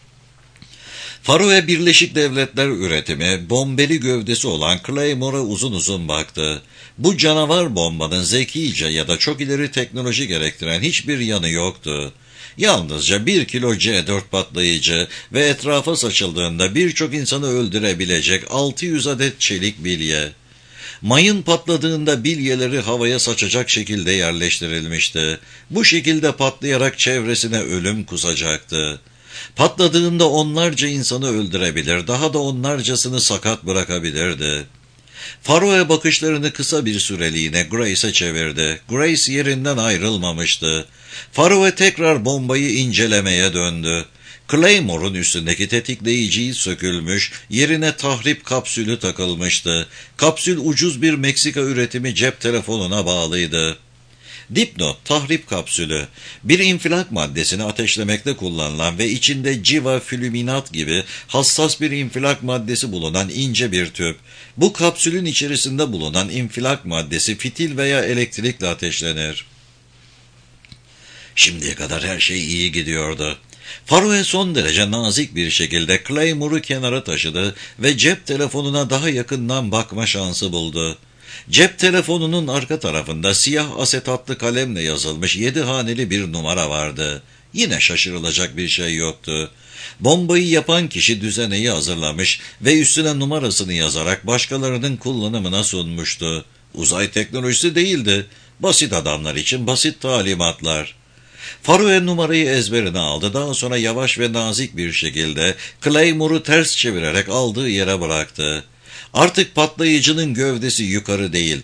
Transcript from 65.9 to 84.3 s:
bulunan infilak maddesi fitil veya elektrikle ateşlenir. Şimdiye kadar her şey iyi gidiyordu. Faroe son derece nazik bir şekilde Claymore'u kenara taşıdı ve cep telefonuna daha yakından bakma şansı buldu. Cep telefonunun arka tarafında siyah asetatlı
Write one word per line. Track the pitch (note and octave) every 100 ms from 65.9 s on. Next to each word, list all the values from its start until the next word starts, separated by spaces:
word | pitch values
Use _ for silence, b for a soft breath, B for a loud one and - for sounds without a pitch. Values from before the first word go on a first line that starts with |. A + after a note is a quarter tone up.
bulunan | G2 D#2 E2+ G2
infilak | A2 A#2 - B2+ C#3 F2
maddesi | E2 D2+ D#2+ - G#2
fitil | B2+ - E3 C#3
veya | C#3 C#3
elektrikle | G2+ B2 A#2+ - A#2 - F2+
ateşlenir. | E2+ F2 - E2 D#2+ D#2 D#2 - - - _ _ - - - - _ - - - - _ B B B B -
Şimdiye | - E2+ C#2+ D2
kadar | D2 D#2+
her | F2+ F2+
şey | - F#2 D#2
iyi | F2 F2+
gidiyordu. | E2 D#2 D#2+ D#2 D#2 D2+ D2 - B B B -
Faroe | E3 G#3 G#3
son | F#3+ F#3 F#3+ D3
derece | D#2 D#2+ G#2
nazik | A2+ A2+ G#2+ - D#2
bir | E2+
şekilde | D2+ D#2+ E2+ E2 F#2 -
Claymore'u | D3 D#3+ D3+ D3 D#3
kenara | - C3+ B2+ C3
taşıdı | B2+ D2+ E2 D#2+ G2 G2+ B B
ve | B2 C3+
cep | C#3 F#3+ -
telefonuna | C#3 C#3+ C#3 C#3 C#3+ C3+
daha | C3+ D#3+
yakından | C3 A#2+ C3+ A#2+ C3+ A2+
bakma | A2 - F#2+ A2+
şansı | G2+ F#2+ F2 G2
buldu. | E2+ E2 D#2+ D#2+ D#2+ - B B B B
Cep | C#3 F#3 -
telefonunun | F3+ F3+ D#3 F3 D#3+ F3 D3+
arka | C3+ B2+ D#3
tarafında | F#2 D#2 D2+ D#2+ F#2+
siyah | G2 C3 D3+ D3+ -
asetatlı | C3 C3 B2+ B2+ -